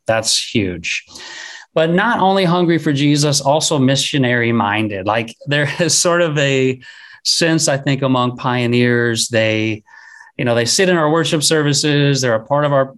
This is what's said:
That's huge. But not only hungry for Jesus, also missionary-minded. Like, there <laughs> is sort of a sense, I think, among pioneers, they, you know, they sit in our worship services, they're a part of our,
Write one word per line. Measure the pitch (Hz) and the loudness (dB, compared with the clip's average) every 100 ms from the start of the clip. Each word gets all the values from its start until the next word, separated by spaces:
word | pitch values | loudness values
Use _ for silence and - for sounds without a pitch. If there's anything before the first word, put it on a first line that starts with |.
| - | -2
That's | 113 110 - - | -2 0 -4 -2
huge. | 117 95 87 - - - - - - - - - | -2 -2 -4 -8 -8 -10 -18 -18 -16 -16 -18 -6
But | 165 165 | -2 0
not | 175 220 226 | 2 0 2
only | 190 196 180 | 2 2 2
hungry | 180 170 165 | 2 2 0
for | 156 | 0
Jesus, | 139 143 147 147 139 | 0 2 2 2 0
also | 139 151 - 151 | 0 0 0 0
missionary-minded. | 127 135 - 147 123 123 117 117 101 104 107 98 101 | 2 0 -2 0 0 0 0 0 0 0 -2 -4 -2
Like, | 110 113 - - | -2 -4 -10 -4
there | 147 143 - | -2 -2 -2
<laughs> | |
is | 165 - | -2 0
sort | 180 170 | 0 2
of | 170 151 | 0 0
a | 139 135 131 127 - - - - | 0 2 0 -2 -10 -20 -20 -8
sense, | - - 165 160 151 | -4 0 2 2 0
I | 139 | -2
think, | 143 135 | -2 -2
among | 135 127 123 123 | 0 0 0 -2
pioneers, | 131 123 120 120 123 120 120 117 - | -2 0 0 2 2 2 0 -2 -2
they, | 113 110 110 110 107 - - - - - - | 0 0 0 -2 -6 -10 -20 -20 -20 -16 -6
you | 123 | -2
know, | 117 | 0
they | 117 | 0
sit | - 185 | 0 2
in | 175 | 2
our | 151 | 2
worship | 165 151 160 | 2 0 0
services, | 143 156 147 143 151 147 143 135 | 0 0 2 0 0 2 2 2
they're | 127 | 0
a | 110 110 | -2 0
part | 143 147 | 0 2
of | |
our, | 139 135 | 2 0